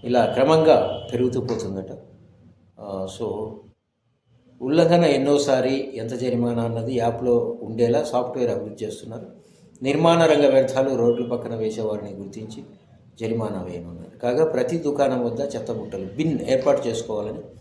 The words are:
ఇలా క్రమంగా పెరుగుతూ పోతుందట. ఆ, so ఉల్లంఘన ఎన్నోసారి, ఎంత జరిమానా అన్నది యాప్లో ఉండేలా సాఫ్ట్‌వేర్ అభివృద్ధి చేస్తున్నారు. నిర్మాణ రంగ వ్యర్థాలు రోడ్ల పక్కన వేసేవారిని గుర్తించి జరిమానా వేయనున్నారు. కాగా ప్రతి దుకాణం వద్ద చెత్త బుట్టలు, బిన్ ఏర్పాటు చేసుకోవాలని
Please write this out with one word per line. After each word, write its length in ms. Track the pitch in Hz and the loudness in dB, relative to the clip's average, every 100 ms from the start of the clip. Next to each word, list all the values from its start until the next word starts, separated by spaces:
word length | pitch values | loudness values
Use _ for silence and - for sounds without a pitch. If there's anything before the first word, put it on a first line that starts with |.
ఇలా 220 | 120 123 113 | 2 2 2
క్రమంగా 800 | - 139 160 156 139 - - - | 4 4 6 8 6 4 -4 -6
పెరుగుతూ 280 | 120 127 127 | -2 0 0
పోతుందట. 520 | 120 107 98 95 95 - - - - _ - _ _ - | -4 -6 -6 -8 -10 -14 -18 -20 -20 _ -20 _ _ -18
ఆ, 260 | 104 95 95 - | -10 -8 -8 -6
so 100 | 117 104 110 - - _ _ _ _ _ _ _ _ _ | -6 -4 -8 -12 -20 _ _ _ _ _ _ _ _ _
ఉల్లంఘన 420 | 127 156 165 175 | 0 4 6 6
ఎన్నోసారి, 880 | 165 135 139 143 143 131 127 135 - | 4 4 4 2 4 2 2 -2 -4
ఎంత 160 | 113 113 | -8 -8
జరిమానా 520 | 123 123 120 120 117 | -4 -2 0 0 0
అన్నది 320 | 117 113 117 | -2 -2 -2
యాప్లో 640 | 127 117 117 123 120 117 - | 0 0 0 2 2 2 -6
ఉండేలా 420 | 110 113 117 139 | -8 0 2 2
సాఫ్ట్‌వేర్ 460 | - 123 127 135 120 | 0 -2 -2 -2 -2
అభివృద్ధి 340 | 98 107 95 | -2 -6 -8
చేస్తున్నారు. 420 | 110 - 113 113 - - _ _ - - | -10 -10 -12 -14 -16 -20 _ _ -20 -6
నిర్మాణ 420 | 127 147 170 170 | -2 2 4 6
రంగ 220 | 160 147 143 | 6 6 6
వ్యర్థాలు 500 | 135 123 135 135 123 | 6 4 0 0 2
రోడ్ల 300 | 120 120 120 | 2 2 -2
పక్కన 280 | 120 120 | -6 -6
వేసేవారిని 580 | 113 110 113 107 104 101 | -4 -4 -4 -4 -6 -8
గుర్తించి 500 | 95 98 110 110 - - - _ - _ - | -12 -14 -14 -14 -14 -18 -20 _ -20 _ -8
జరిమానా 420 | 110 117 107 95 | -4 -2 -2 -6
వేయనున్నారు. 560 | 90 87 85 85 - - | -8 -10 -12 -14 -16 -4
కాగా 260 | 120 127 | -2 2
ప్రతి 340 | 156 127 123 170 | 2 0 -2 0
దుకాణం 460 | 147 139 135 127 | -2 0 0 2
వద్ద 160 | 117 107 | -2 -4
చెత్త 320 | - 117 - | -6 -6 -6
బుట్టలు, 340 | 107 98 98 95 143 | -8 -8 -10 -10 -4
బిన్ 240 | 160 131 | -2 -2
ఏర్పాటు 480 | - 131 139 117 117 | 0 2 4 2 0
చేసుకోవాలని 540 | 113 - 104 107 - - - | -6 -4 -6 -6 -10 -14 -20